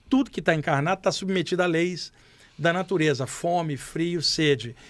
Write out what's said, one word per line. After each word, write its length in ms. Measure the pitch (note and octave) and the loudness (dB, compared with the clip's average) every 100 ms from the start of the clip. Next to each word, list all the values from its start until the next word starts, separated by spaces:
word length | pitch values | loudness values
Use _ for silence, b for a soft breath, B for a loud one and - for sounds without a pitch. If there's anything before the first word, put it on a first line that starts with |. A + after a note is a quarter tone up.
| - | 0
tudo 220 | C4 C4 | 2 2
que 100 | - | -2
tá 140 | F3+ | 0
encarnado 480 | D#3+ D3 C#3+ D3+ F#3+ | 0 2 0 2 0
tá 80 | F#3+ | -2
submetido 540 | F#3 F#3+ F#3 E3+ F3+ | -2 -2 -2 0 0
a 20 | F3+ | 2
leis 460 | D#3+ E3+ F3 - b b b b b | 2 0 -4 -12 b b b b b
da 120 | D#3 | 0
natureza: 520 | F3 F#3 F#3+ D#3 B2+ | 0 0 2 2 0
fome, 520 | C3 - E3+ F3 E3 C#3 | -4 -4 -2 0 -2 -6
frio, 440 | - - E3+ F3 | -8 -4 -2 0
sede. 540 | D3 - D#3 C3 A#2 A2+ B | -2 2 2 2 -2 -14 B